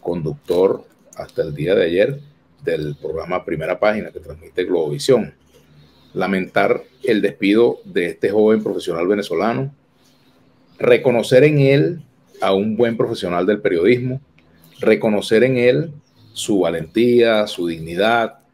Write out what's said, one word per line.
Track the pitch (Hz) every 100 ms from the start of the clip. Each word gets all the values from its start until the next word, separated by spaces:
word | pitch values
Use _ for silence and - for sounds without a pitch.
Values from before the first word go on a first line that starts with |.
conductor | - 87 78 76 - 87 95 117 - _ _
hasta | - - -
el | 78
día | 73 78 104
de |
ayer | 87 87 113 143 - _ _ _
del | 78 80 76 73
programa | 78 78 80 92
Primera | - 82 78 90
Página | 104 107 82
que | -
transmite | 82 80 - -
Globovisión. | 90 87 78 73 - 123 87 - _ _ _ _ _ _ _
Lamentar | - 92 95 90 - 101 120 - _
el | - 104
despido | 98 - 101 104 120 -
de | 101 92 87
este | 82 107
joven | 101 107 110
profesional | 107 90 87 82 87
venezolano, | 104 101 82 104 123 135 - _ _ _ _ _ _ _ _ _ _
reconocer | - 120 139 117 104 131
en | 147 147
él | 135 139 156 175 - _ _ -
a | 95
un | 98 107 107
buen | 117 113
profesional | 120 113 92 87 92
del | -
periodismo, | 101 87 92 123 127 131 _ _ _ _ _ _
reconocer | - - 113 104 101 110
en | 123 127
él | 120 135 165 - _ _ _
su | - - 104
valentía, | 85 82 80 - 120 120 113 110 107
su | - 85
dignidad | 82 80 87 104 117 113 - _